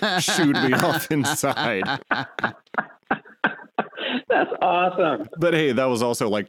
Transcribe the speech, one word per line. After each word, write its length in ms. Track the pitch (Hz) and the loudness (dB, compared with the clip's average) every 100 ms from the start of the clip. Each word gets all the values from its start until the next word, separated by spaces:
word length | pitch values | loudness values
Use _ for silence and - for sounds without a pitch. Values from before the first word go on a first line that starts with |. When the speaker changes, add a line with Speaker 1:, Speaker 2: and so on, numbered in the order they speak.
| 208 185 | 0 0
Speaker 1:
shooed 360 | - 208 147 - | 0 2 2 4
me 160 | 131 | 2
off 360 | 127 160 156 - | 2 2 0 0
inside. 760 | 151 143 147 143 131 143 98 90 135 - | 0 0 0 -2 0 -2 -2 -2 -6 -4
Speaker 2:
<laughs> 0 | 127 131 - 113 - _ - - - - - - - - - - - - - - 247 - | -4 -4 -6 -6 -6 _ -8 -8 -18 -6 -6 -6 -6 -4 -4 -10 -8 -8 -8 -6 -6 0
That's 240 | - - - | 0 0 0
awesome. 680 | 180 175 180 180 165 117 104 165 | 2 2 2 2 0 0 -6 0
Speaker 1:
But 160 | 170 | 2
hey, 180 | 160 147 | 4 2
that 140 | 120 131 | 2 2
was 160 | 117 | 2
also, 240 | 120 117 113 | 0 0 0
like, 180 | 104 | 0